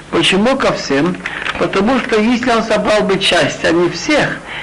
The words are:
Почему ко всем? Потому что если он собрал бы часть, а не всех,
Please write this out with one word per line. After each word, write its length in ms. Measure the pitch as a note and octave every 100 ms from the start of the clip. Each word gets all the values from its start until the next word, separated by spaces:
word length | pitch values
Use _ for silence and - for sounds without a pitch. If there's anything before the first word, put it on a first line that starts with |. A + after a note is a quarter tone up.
| -
Почему 460 | E3+ E3+ F#3 A#3 C4
ко 160 | G#3
всем? 440 | - - C#3 E3+ F3+ - - - -
Потому 420 | F3 F#3+ G#3 C4
что 180 | - A3
если 320 | G#3+ A#3+ B3
он 140 | A3+
собрал 380 | A3 G#3 - G#3+
бы 160 | G3 F#3
часть, 460 | - F3 C#3 -
а 60 | F3
не 200 | E3 F3
всех, 480 | - - D4 F3 C#3+ - -